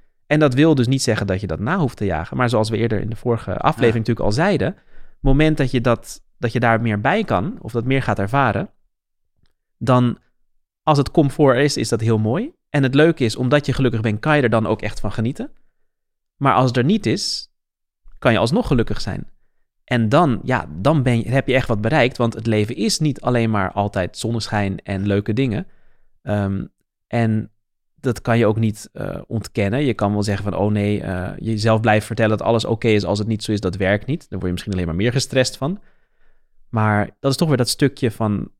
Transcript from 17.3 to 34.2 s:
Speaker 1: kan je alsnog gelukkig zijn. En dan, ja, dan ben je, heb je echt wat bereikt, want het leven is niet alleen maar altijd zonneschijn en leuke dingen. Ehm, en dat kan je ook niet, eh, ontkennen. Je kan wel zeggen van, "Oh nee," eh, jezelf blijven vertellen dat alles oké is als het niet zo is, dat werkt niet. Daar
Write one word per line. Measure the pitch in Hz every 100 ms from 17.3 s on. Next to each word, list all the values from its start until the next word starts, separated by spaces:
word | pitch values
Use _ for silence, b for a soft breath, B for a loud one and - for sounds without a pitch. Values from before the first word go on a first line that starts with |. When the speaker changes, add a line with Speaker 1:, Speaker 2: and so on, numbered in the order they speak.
| - - _ _ _ _ _ - -
Speaker 1:
kan | 131
je | 110
alsnog | 117 185 -
gelukkig | 131 110 104
zijn. | - - - - _ _ _ _
En | _ 123 110
dan, | 139 170 104
ja, | - 127 - 76
dan | 110 160
ben | 127 117
je, | 113
heb | 135 131
je |
echt | 127 -
wat | 113
bereikt, | 110 147 127 -
want | 117
het | 113 113
leven | 107 104 123
is | 110 -
niet | 156 131
alleen | - 123 113
maar | 107 92
altijd | - 101 98 90 -
zonneschijn | 113 117 - 107 101 87
en | - 98 101
leuke | 101 107
dingen. | 110 135 107 185 - - - _ _
Ehm, | - 104 98 98 - _ _ _ _
en | 120 113 110 107 _ _ _ _ _
dat | 131 113
kan | - 117
je | 110
ook | 110
niet, | 110 104 -
eh, | - 50 50 -
ontkennen. | 113 - - 98 123 147
Je |
kan | 107 101
wel | 104
zeggen | 104 98 101
van, | 87
"Oh | 104
nee," | 104 101 104
eh, | - 90 92 98
jezelf | 110 110 113 110
blijven | 113 107 -
vertellen | 117 110 107
dat | -
alles | 117 -
oké | 113 117
is | 107 90
als | 101
het | 107
niet | 107
zo | -
is, | 104
dat | 95 90
werkt | 95 101 -
niet. |
Daar | 156